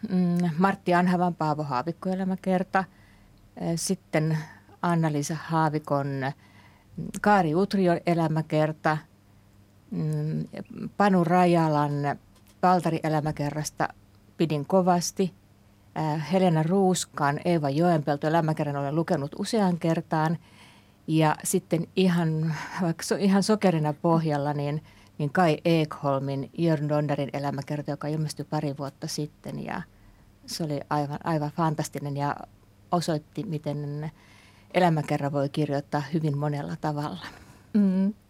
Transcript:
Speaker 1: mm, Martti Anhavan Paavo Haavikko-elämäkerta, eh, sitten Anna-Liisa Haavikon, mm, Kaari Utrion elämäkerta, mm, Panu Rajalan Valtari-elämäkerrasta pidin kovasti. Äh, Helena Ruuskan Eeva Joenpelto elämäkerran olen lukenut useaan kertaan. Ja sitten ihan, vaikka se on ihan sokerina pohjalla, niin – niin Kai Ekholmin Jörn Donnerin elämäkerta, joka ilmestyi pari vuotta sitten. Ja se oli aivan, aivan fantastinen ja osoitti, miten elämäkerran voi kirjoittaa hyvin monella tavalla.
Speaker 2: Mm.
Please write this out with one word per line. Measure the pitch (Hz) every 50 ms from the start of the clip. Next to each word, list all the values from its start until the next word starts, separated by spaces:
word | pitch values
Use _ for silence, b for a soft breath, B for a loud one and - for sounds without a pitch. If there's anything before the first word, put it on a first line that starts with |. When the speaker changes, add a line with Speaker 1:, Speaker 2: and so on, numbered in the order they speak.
| - -
Speaker 1:
mm, | 185 180 180 175 175 175 175 170 151 165
Martti | 190 196 196 - - 180 175
Anhavan | 175 180 180 180 175 180 175 165
Paavo | - 156 151 147 151 151
Haavikko-elämäkerta, | 143 131 120 156 165 165 - - 185 185 185 190 185 190 185 - 190 185 180 185 - - 190 185 b b b b b b b b b b b - - _ -
eh, | 180 170 170
sitten | 165 - - 190 - _ _ - 156 156 160 160 156 156 B B B B B - _
Anna-Liisa | - 175 170 165 160 156 147 147 143 - 165 151 -
Haavikon, | - 165 160 160 151 147 151 151 - 143 139 139 143
mm, | 139 135 131 135 - - - - - - - - - _ _ _ - - 165 - - -
Kaari | - 208 208 196 175 156 151
Utrion | 180 202 196 - 196 190 175 170 - - 175
elämäkerta, | 170 170 165 156 160 160 156 - 156 151 156 156 156 - - 160 156 151 - - _ _ _ _ - - _ _ _ - - _ _ - _ -
mm, | 214 170 160 156 156 151 151 156 156 156 156 - - - - - - - - 156 - -
Panu | 202 208 190 180 170
Rajalan | 165 180 180 180 175 175 170 160 156 151 147 147 147 143 143 143 143 - - - - - - _ - - - -
Valtari-elämäkerrasta | 180 185 180 156 170 160 - - 156 156 151 143 156 151 - 143 147 143 151 151 - - - 151 - - - _ _ _ - - - _ -
pidin | 170 151 151 147 143
kovasti. | - 190 190 180 185 175 175 165 - - - 196 170 - - _ _ - _ _ - _ _ _ - _ 160
Äh, | 156 156 151 160 147 139
Helena | 180 190 190 180 160 160 156
Ruuskan | 160 190 202 190 185 180 - - - - - 151 139 143 - -
Eeva | 175 175 165 147 139
Joenpelto | 135 151 170 180 170 151 139 156 143 143 - 151
elämäkerran | 160 170 160 156 156 160 151 147 143
olen | 143 143 139 147
lukenut | 165 165 - 180 147 135 151 - -
useaan | 202 - - 220 202 180 175 165
kertaan. | - 165 165 165 160 - 170 160 156 160 170 b b b b b b b b b b b b b _ -
Ja | 156 160 156 151 151 - -
sitten | - - 180 - - 180 165 - - -
ihan, | 185 185 185 170 175 170 160 156 156 160 165 151 147 B B B B
vaikka | 190 165 165 - -
se | - 226
on | 147
ihan | 190 196 190 202 185
sokerina | - 214 208 - 185 165 156 151 151 147
pohjalla, | - - 170 165 165 160 160 147 143 139 147 147
niin – | 147 143 143 147 156 b b b b b b b -
niin | 147 143
Kai | - 190 180 160 151 - -
Ekholmin | 175 165 160 151 151 - - - 139 135 135 139 139 139 135 139 - - -
Jörn | 170 165 160 143 147 147
Donnerin | 151 147 151 143 143 143 143 120 -
elämäkerta, | 143 139 143 139 143 135 - 147 147 143 -
joka | 143 - - 147
ilmestyi | 151 156 156 147 - - 147 -
pari | 156 151 151 147 139 147
vuotta | 143 139 - _ - 160
sitten. | - - 151 151 - _ - 147 - 147 -
Ja | - - 185 175 b b b b b b b b b b _ -
se | 254 - - 170
oli | 151 147 139 - -
aivan, | 151 151 147 139 147 - -
aivan | - 165 156 147 147
fantastinen | - - 165 160 151 151 147 - - 143 143 143 139 143
ja | 143 143 - - - - - _ _ _ _ _ - -
osoitti, | 180 175 156 - 160 151 - - _ 156 151
miten | 214 156 151 - 147 143 147 147 143 143 147 151 156 b b b b b b b b b b b b -
elämäkerran | 180 180 170 160 151 147 - 147 147 143 139
voi | 147 143 139 143
kirjoittaa | - 160 151 147 139 143 - - - 147 143 - 170
hyvin | 160 156 151 139 143
monella | 147 151 147 143 156 170 170 -
tavalla. | - 151 151 147 147 151 185 170 B B B B B B B B B B -
Speaker 2:
Mm. | 208 202 190 185 190 190 202 214 - _ _